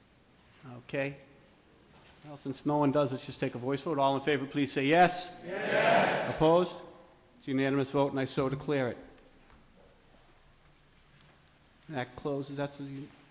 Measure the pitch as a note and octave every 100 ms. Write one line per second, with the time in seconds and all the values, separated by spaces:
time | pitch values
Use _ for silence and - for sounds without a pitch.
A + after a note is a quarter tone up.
0 | _ _ _ _ _ - C3+ A#2+ - C#3+
1 | C#3 C#3 - - - _ _ _ - -
2 | - - D3+ C#3+ C#3 B2+ D3+ D3 C#3+ C#3+
3 | C3+ C3 - - C3 A#2+ B2 C3+ F3+ C#3+
4 | C3+ C3+ D3+ C#3+ C#3 C#3+ C3+ D3 C3+ E3
5 | F3+ - - - - - - - - -
6 | - - - - D#3 E3+ F3 - - -
7 | - - _ - - C3 C3+ C#3 C3 C#3+
8 | C#3 C3+ C3 - C3 C#3 D3+ C#3+ B2 -
9 | - - - - - - _ - - _
10 | _ - - _ _ _ _ _ _ _
11 | _ - - _ _ _ _ _ - C#3+
12 | B2 - D3+ C#3 C#3 C#3+ C#3+ - C#3 C#3
13 | C#3+ - -